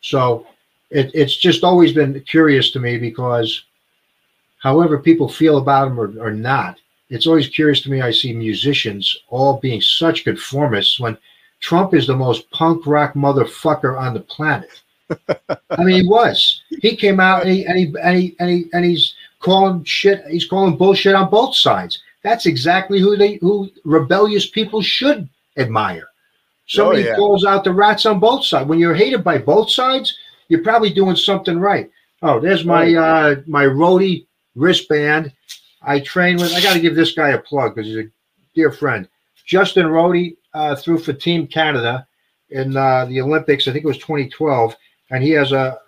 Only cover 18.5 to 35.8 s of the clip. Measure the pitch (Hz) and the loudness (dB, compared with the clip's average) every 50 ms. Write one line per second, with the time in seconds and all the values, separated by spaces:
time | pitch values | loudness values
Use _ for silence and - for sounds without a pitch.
18.5 | 175 175 170 170 - 175 175 175 175 156 - - - - - - _ _ - 185 | 0 -2 -2 -2 -2 0 0 2 2 2 0 -2 -2 -10 -20 -20 _ _ 0 2
19.5 | 190 190 196 190 185 175 151 - - - - 196 196 196 - - 160 170 160 - | 4 4 4 2 0 -2 -4 -4 -6 2 2 2 2 2 -4 -6 -4 -4 -4 -2
20.5 | - 190 196 190 160 131 180 196 196 190 - 202 196 196 196 - - 208 233 - | 0 2 2 2 2 2 4 4 4 4 4 4 4 4 2 4 2 2 2 2
21.5 | - - - 143 113 95 90 87 - - _ _ _ _ _ 196 226 226 - 185 | 0 0 2 2 2 0 -2 -8 -12 -14 _ _ _ _ _ -2 -2 0 0 -2
22.5 | 151 127 123 160 175 190 185 - 202 196 185 196 208 196 202 202 208 - 170 180 | -2 0 0 0 0 0 0 0 0 2 4 4 4 4 2 2 2 0 0 0
23.5 | 208 208 196 196 _ _ _ 156 147 160 151 131 170 190 208 214 208 202 190 - | 0 0 -2 -8 _ _ _ 2 2 2 2 2 2 2 4 2 2 -2 -2 -2
24.5 | - 214 220 220 214 220 196 - - - 254 277 294 247 175 - _ _ _ _ | -4 -4 -4 -2 -4 -4 -4 -2 -4 -2 0 0 0 0 -4 -16 _ _ _ _
25.5 | _ 147 131 113 110 110 107 92 90 82 80 - _ _ _ _ _ _ _ _ | _ -6 -6 -2 -2 -2 -2 -2 -6 -10 -16 -20 _ _ _ _ _ _ _ _
26.5 | _ _ _ _ - 202 214 - - 208 196 - 113 196 202 202 202 196 175 196 | _ _ _ _ 0 0 2 4 4 2 2 0 0 0 2 2 2 2 2 2
27.5 | 196 196 190 196 180 185 202 208 214 208 - 220 214 185 190 226 254 277 - - | 2 2 0 0 0 2 2 2 2 2 0 0 2 4 4 2 2 2 -2 -2
28.5 | - 139 135 143 160 165 170 170 160 156 214 262 262 233 165 175 160 135 110 - | -2 -2 -2 0 0 2 2 2 4 2 2 2 2 -2 -2 0 -2 -2 0 2
29.5 | 151 208 226 - - - 254 262 269 269 269 - - - - - _ _ _ _ | 2 2 2 0 -2 -2 0 0 -2 -2 -4 -6 -8 -8 -16 -20 _ _ _ _
30.5 | - 165 - 214 226 233 220 202 165 185 196 190 180 - - - 196 190 190 - | -2 -2 0 2 2 2 2 2 0 0 0 0 0 -2 0 -2 -2 -2 -2 -4
31.5 | 170 170 185 202 196 143 107 - _ _ _ _ _ _ - 160 139 113 143 175 | -2 -2 0 0 -2 -2 -4 -8 _ _ _ _ _ _ -2 0 0 2 2 0
32.5 | 196 170 160 170 170 165 165 170 170 165 160 160 160 160 156 147 143 139 139 160 | 0 0 0 0 2 2 4 4 2 2 2 2 2 2 2 2 0 -2 -4 -4
33.5 | 151 143 143 139 131 135 165 175 185 185 196 190 175 - - _ _ _ _ _ | -2 2 2 2 2 2 2 4 4 4 2 2 -2 -4 -6 _ _ _ _ _
34.5 | _ 120 135 175 180 - - _ 151 151 147 147 151 156 160 143 131 _ _ _ | _ -2 0 2 2 0 0 _ -2 0 0 0 0 -2 -2 -6 -12 _ _ _
35.5 | - - _ _ _ _ | -20 -20 _ _ _ _